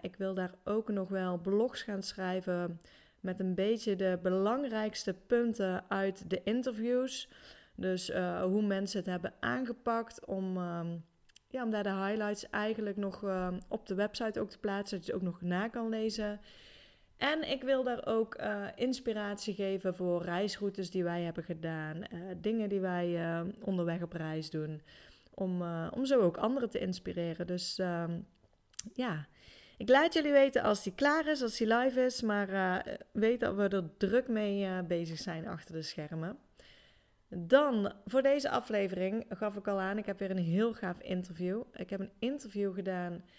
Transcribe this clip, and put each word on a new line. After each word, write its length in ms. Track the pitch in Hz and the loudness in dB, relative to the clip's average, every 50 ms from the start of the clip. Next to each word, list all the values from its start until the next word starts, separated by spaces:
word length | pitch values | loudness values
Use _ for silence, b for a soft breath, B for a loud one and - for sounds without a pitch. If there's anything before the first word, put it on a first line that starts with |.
ik 160 | - 175 180 | -8 -10 -6
wil 180 | - 190 190 190 | -4 -4 -2 -2
daar 200 | 185 180 180 180 - _ | -2 -4 -4 -6 -8 _
ook 240 | - 208 220 220 - | 0 0 0 0 0
nog 200 | 208 196 190 180 | -2 -2 -2 -2
wel 300 | 196 190 185 180 180 170 | -2 -2 0 0 -2 -2
blogs 440 | 170 190 196 208 233 254 - - | 0 2 4 4 4 2 0 -6
gaan 200 | - - 202 190 | -6 -6 -6 -6
schrijven 800 | 190 - - - 185 185 185 190 180 185 180 175 175 175 170 165 B B B B B B B B | -6 -8 -6 -4 -2 -2 -2 0 0 0 0 0 -2 -4 -6 -8 B B B B B B B B
met 200 | - 185 180 185 | -6 -6 -2 0
een 140 | 190 185 180 | 0 0 2
beetje 420 | 185 190 208 233 220 - 220 196 | 2 2 2 2 2 2 -2 0
de 220 | 185 190 185 185 175 | 2 2 2 2 2
belangrijkste 920 | 180 185 185 190 196 208 240 269 285 254 220 214 214 214 214 - - 196 185 - - | 2 2 2 4 4 4 2 2 0 -2 -2 -2 -2 -2 -4 -4 -4 -4 -6 -6 0
punten 580 | - 240 240 240 233 220 - 196 185 180 185 - - | 2 4 4 4 2 0 0 0 0 0 -2 -2 -2
uit 420 | 202 196 196 196 190 190 - 165 | 0 0 0 0 -2 -4 -6 -4
de 100 | 185 180 - | -4 -2 0
interviews. 840 | 190 226 254 240 262 220 214 226 240 247 254 262 262 - - - B B B B B B B B B B | 0 0 0 0 -2 -2 -2 0 2 2 2 2 0 -4 -8 -10 B B B B B B B B B B
Dus, 360 | - 185 185 185 180 185 - | -4 -2 -2 -2 -2 -2 -2
eh, 320 | - 180 180 180 175 180 | -2 0 0 0 0 0
hoe 200 | 185 185 190 214 | 2 2 2 2
mensen 360 | 214 202 196 196 202 190 - 202 | 2 2 0 0 -2 -2 -2 -4
het 100 | 185 190 | -2 -2
hebben 240 | 180 175 165 - - _ | -2 -2 -4 -6 -6 _
aangepakt 840 | - 233 247 254 262 233 247 - - 233 226 226 220 - - - - | -2 0 0 0 -2 -4 -6 -4 -2 0 0 0 -2 -4 -12 -14 -8
om, 300 | - 196 190 190 185 185 | -6 -4 -2 -2 -2 -2
ehm, 400 | 185 180 175 170 170 165 170 170 170 165 - _ _ _ - _ - _ _ | -2 -2 -2 -4 -4 -4 -4 -6 -8 -10 -14 _ _ _ -20 _ -20 _ _
ja, 160 | - 262 247 | -6 -4 -2
om 60 | 226 | 0
daar 120 | 214 208 | 0 0
de 60 | 202 202 196 190 196 | 0 0 0 0 0
highlights 440 | 196 214 220 208 208 208 208 - - | 0 0 0 0 -2 -2 -4 -6 -4
eigenlijk 460 | - 208 208 220 220 220 214 202 196 | -2 -2 0 0 -2 -2 -2 -4 -2
nog, 280 | 208 202 196 185 - 208 | -2 -4 -4 -4 -4 -4
ehm, 340 | 196 190 185 185 180 180 180 - - | -2 0 0 0 -2 -2 -4 -6 -6
op 180 | - 220 - | -8 -8 -4
de 80 | - 190 | -2 0
website 460 | 185 208 214 - - 233 220 208 226 | 0 0 0 0 -2 -4 -2 -2 -2
ook 100 | 220 202 | -4 -4
te 80 | - - | -6 -4
plaatsen, 380 | - 208 196 202 202 - 208 | -4 -2 -2 -2 -2 -4 -6
dat 100 | 180 165 | -6 -4
je 60 | - | -4
het 80 | - 185 | -2 -2
ook 40 | 180 | -2
nog 160 | 175 175 - | -2 -4 -4
na 260 | 175 180 175 180 208 226 | -2 0 0 0 0 -2
kan 200 | - 233 226 226 | -4 -4 -4 -2
lezen. 520 | 220 220 220 220 214 220 208 208 208 208 B B B B B B B B B B B B B B _ | -2 0 -2 -2 -2 -2 -4 -4 -4 -8 B B B B B B B B B B B B B B _
En 340 | - 240 277 311 320 311 - | 0 0 2 2 0 0 -2
ik 120 | 269 262 | -4 -2
wil 200 | 254 262 269 254 | 2 2 2 2
daar 240 | 247 254 240 - - | 2 0 -2 0 0
ook, 280 | - 220 220 220 220 - | 2 2 2 2 0 -2
eh, 320 | - - 214 208 202 202 - - | -6 -4 -4 -2 -2 -4 -6 -2
inspiratie 800 | - 240 262 247 262 - 233 214 214 208 202 208 208 - 220 190 | 0 0 0 0 0 -2 -2 -2 -2 -2 -4 -4 -4 -4 -4 -2
geven 400 | 208 196 196 196 185 190 185 180 | 0 0 0 0 0 0 -2 0
voor 280 | 185 185 180 175 175 | 0 0 2 2 2
reisroutes 680 | 170 175 170 180 208 202 - - 202 202 196 - 185 170 | 0 0 0 0 0 0 -2 -2 -4 -4 -2 -4 -6 -2
die 140 | - 185 175 | 0 0 0
wij 180 | 170 170 175 | 2 0 0
hebben 220 | 170 170 160 170 160 | -2 -2 -2 -4 -6
gedaan, 580 | - 170 160 160 165 160 156 156 156 156 165 | -6 -6 -6 -4 -4 -4 -4 -4 -6 -6 -8
eh, 160 | 208 - 208 170 180 190 180 | -8 -8 -8 -10 -8 -8 -8
dingen 320 | 165 165 208 226 226 214 202 | -2 0 0 2 2 0 0
die 120 | 202 196 | 0 0
wij, 360 | 185 185 180 175 175 175 170 170 165 | 2 2 2 2 2 2 0 0 0
eh, 160 | 165 165 170 170 185 - - | 0 -2 -2 -2 -4 -6 -4
onderweg 420 | - 196 190 180 170 170 165 170 | -2 0 2 2 2 2 0 -2
op 100 | 170 170 | -4 -4
reis 380 | - 160 160 156 156 156 151 - | -4 -6 -4 -4 -4 -4 -4 -4
doen, 320 | - 156 156 151 156 156 B B B B B B B B B B - | -4 -4 -4 -4 -6 -10 B B B B B B B B B B -6
om, 280 | - 196 185 180 180 | -4 -2 -2 0 -2
eh, 240 | 175 170 170 165 165 - - | -2 -2 -2 -4 -4 -4 -2
om 100 | 233 269 | -2 2
zo 160 | 262 277 247 | 4 6 6
ook 160 | 196 170 165 | 6 6 4
anderen 340 | - - 226 262 277 247 214 | 2 0 2 2 0 0 -2
te 80 | - - | -2 -2
inspireren. 680 | - 185 180 - - 180 175 175 170 165 160 - 175 | -2 -2 -4 -4 -6 -4 -4 -2 -2 -2 -2 -4 -4
Dus, 320 | 175 180 180 - - - - | -4 -4 -4 -4 -6 -4 -2
ehm, 420 | 185 180 175 170 170 165 170 175 202 - _ _ _ _ _ _ _ _ - - - 220 - | -2 0 0 -2 -2 -2 -4 -6 -8 -12 _ _ _ _ _ _ _ _ -14 -14 -14 -10 -6
ja, 320 | - 254 240 160 151 143 - B B B B B B B B B | -4 -4 -2 -4 -4 -8 -10 B B B B B B B B B
ik 120 | B 196 214 | B 6 6
laat 240 | 254 277 320 339 - | 8 8 8 6 4
jullie 180 | 330 294 294 | 4 4 8
weten 300 | 285 277 277 277 - - | 8 8 8 8 6 4
als 200 | - 220 208 - | 4 4 2 2
die 120 | - 196 180 | 0 -4 0
klaar 320 | - 277 294 294 320 302 | 4 4 4 6 4 4
is, 160 | 302 302 269 | 2 0 0
als 140 | 254 226 - | 0 -2 0
die 100 | - 233 | 0 4
live 340 | 214 226 240 254 262 247 254 254 | 4 4 6 4 4 4 4 2
is, 180 | 254 247 - | 2 2 0
maar, 260 | 233 214 208 202 202 190 | 0 0 2 2 0 0
eh, 460 | 190 196 185 185 180 190 - - - - - - | 2 2 2 2 2 0 -2 -6 -8 -10 -12 -6
weet 280 | _ 202 214 220 247 233 | _ 2 4 4 4 4
dat 140 | 226 - 196 | 2 0 2
we 140 | 196 202 190 | 2 2 2
er 280 | 202 190 170 156 - | 2 0 -2 -2 -2
druk 320 | - 202 185 214 254 262 - | -2 0 4 4 2 2 2
mee, 360 | 226 214 214 202 202 202 196 | 0 0 0 0 0 0 0
eh, 140 | 190 185 185 | 0 -2 -4
bezig 360 | 175 165 175 170 170 165 165 160 | -2 0 0 -2 0 -4 -6 -6
zijn 280 | - 185 165 160 165 | -6 -6 -6 -6 -6
achter 280 | - 170 151 - - 165 | -8 -8 -10 -10 -10 -8
de 80 | 160 | -8
schermen. 560 | 156 - - - 151 147 165 160 160 185 247 - - _ B B B B B B B B B B B B B B B _ | -8 -6 -8 -8 -8 -6 -6 -6 -6 -6 -8 -10 -16 _ B B B B B B B B B B B B B B B _
Dan, 640 | - 180 170 170 247 277 294 285 240 214 202 202 - - - | -10 -8 6 8 8 8 8 6 2 2 0 0 -4 -8 -10
voor 160 | 196 233 262 | 0 0 4
deze 280 | 262 277 277 294 262 - | 4 4 4 4 2 2
aflevering 760 | - 240 226 - 214 202 196 180 185 185 185 190 208 226 - - | 0 0 0 0 0 0 0 0 0 -2 -2 -2 -2 -4 -4 -6
gaf 280 | - - 214 208 202 | -6 -4 -4 -4 -4
ik 120 | 202 - - | -4 -4 -2
al 120 | 196 190 | -2 0
aan, 180 | 190 190 202 220 | -2 -2 -4 -4
ik 80 | 208 | -4
heb 120 | - 190 190 | -6 -6 -4
weer 120 | 196 185 | -4 -2
een 80 | 190 190 | 0 0
heel 360 | 175 165 170 196 220 233 214 | 0 2 2 2 2 0 0
gaaf 260 | - 202 180 175 - | -4 -6 -6 -6 -6
interview. 640 | - - 190 180 180 185 170 165 180 180 196 226 - - | -6 -4 -4 -4 -4 -6 -6 -4 -2 -2 -2 -4 -6 -8
Ik 180 | - - 185 185 | -10 -12 -8 -6
heb 100 | 202 190 | -6 -6
een 120 | 196 202 - - | -6 -8 -6 -4
interview 560 | 220 254 285 285 - 214 - 202 202 196 180 | -4 -4 -4 -4 -8 -8 -4 -2 -2 0 -2
gedaan 500 | 196 185 190 185 180 180 175 175 175 B B B | -2 -4 -2 -2 -2 -4 -4 -6 -8 B B B